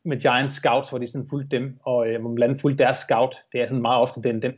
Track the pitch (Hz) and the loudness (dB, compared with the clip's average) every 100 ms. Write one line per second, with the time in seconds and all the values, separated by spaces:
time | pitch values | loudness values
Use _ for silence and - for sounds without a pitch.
0 | 170 135 139 123 139 139 139 120 139 127 | -6 0 2 2 0 0 2 2 0 -6
1 | 120 139 131 143 139 127 135 123 131 123 | -6 -8 -8 -8 -4 -4 -4 -8 -2 0
2 | 113 113 117 117 120 139 143 139 127 131 | 0 -2 -4 0 2 2 0 4 2 2
3 | - 117 127 - _ 123 120 131 117 123 | 0 2 2 -2 _ -4 -2 0 2 2
4 | 120 - 120 113 127 | 2 0 -2 -2 -4